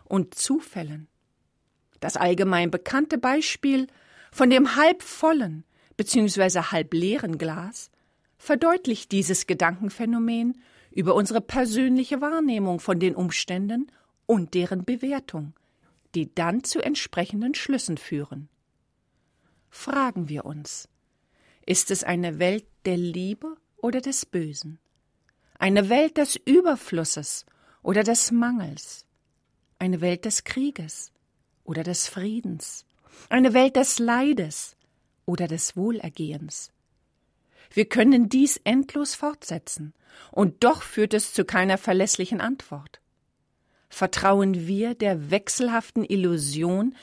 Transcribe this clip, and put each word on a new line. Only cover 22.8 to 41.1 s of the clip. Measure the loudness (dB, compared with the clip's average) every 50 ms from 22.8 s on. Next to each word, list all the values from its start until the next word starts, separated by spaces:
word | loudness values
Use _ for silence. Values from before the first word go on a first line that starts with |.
| -4
der | -2 -2
Liebe | 0 -2 -2 -4 -4 -6 -6 -6 -8 -10 -12 -14 -16 _ _ _
oder | _ -2 -2 -2 -2
des | -2 -4 -4 -4 -4
Bösen? | -4 -4 -4 -4 -4 -8 -10 -12 -14 -16 -18 _ _ _ _ _ _ _ _ _ _ _ _ _ _ _ -2
Eine | 2 4 4 4 4 4
Welt | 4 4 4 4 2
des | 0 0 0 -2
Überflusses | -2 2 6 6 6 6 6 2 0 -2 -4 -4 -2 -2 -2 -4 -6 -6 -8 -8 -10 -10 _ _ _ _ _ _ _
oder | -2 0 2 2
des | 2 4 2 2 2 2
Mangels? | 2 2 2 2 0 -2 -4 -6 -8 -12 -14 -16 -18 -20 -20 _ _ _ _ _ _ _ _ _ _ _ _ _ _ -4
Eine | -2 0 0 0
Welt | 0 0 0 -2 -2
des | -4 -4 -4
Krieges | -4 -6 -4 -4 -4 -4 -4 -6 -10 -12 -12 -14 -16 -18 _ _ _ _ _ _ _ _ _ _
oder | _ -8 -6 -6 -4
des | -4 -2 -2 -4 -4
Friedens? | -4 -6 -6 -4 -4 -6 -6 -6 -8 -8 -10 -12 -14 -16 -18 _ _ _ _ _ -20 -20 -6 0
Eine | 4 4 6 6
Welt | 6 6 6 6 6
des | 4 2 2 2 0
Leides | 0 0 0 2 2 2 2 0 -2 -4 -6 -10 -12 -12 -16 _ _ _ _ _ _ _ _ _ _
oder | -4 -4 -2 -2
des | -4 -4 -4 -6 -6 -4
Wohlergehens? | -2 -2 -2 -2 -4 -6 -8 -8 -8 -8 -8 -8 -10 -12 -12 -14 -14 -16 -18 _ _ _ _ _ _ _ _ _ _ _ _ _ _ _ _ _ _ -20 _
Wir | 0 0 0
können | 2 4 6 6 8 8 6 6 4
dies | 4 4 4 4 2 0 0
endlos | 0 2 2 0 -2 -4 -6 -4 -4 -6
fortsetzen, | -6 -6 -6 -6 -8 -10 -10 -10 -10 -8 -10 -12 -12 -12 -14 -16 _ _ _ -20 -20 -20 -6
und | 0 2 2 2 2 4 4
doch | 4 4 2
führt | -2 -6 -2 0 0 2